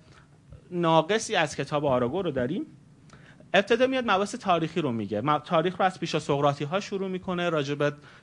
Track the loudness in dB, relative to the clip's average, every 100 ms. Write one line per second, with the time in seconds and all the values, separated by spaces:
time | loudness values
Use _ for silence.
0 | -18 -20 -20 -20 -20 -20 -8 0 4 4
1 | 4 0 0 0 0 -2 -4 0 2 2
2 | 2 -2 -2 -2 -2 -4 -8 -14 -20 -20
3 | -20 -20 -20 -20 0 2 4 2 2 0
4 | 0 0 0 -2 0 0 0 -2 -2 -2
5 | -4 -2 0 0 0 0 0 2 0 0
6 | -4 -2 0 2 2 0 -2 -4 -4 -6
7 | -4 -6 -4 -2 0 0 -2 0 -2 -2
8 | -12 -20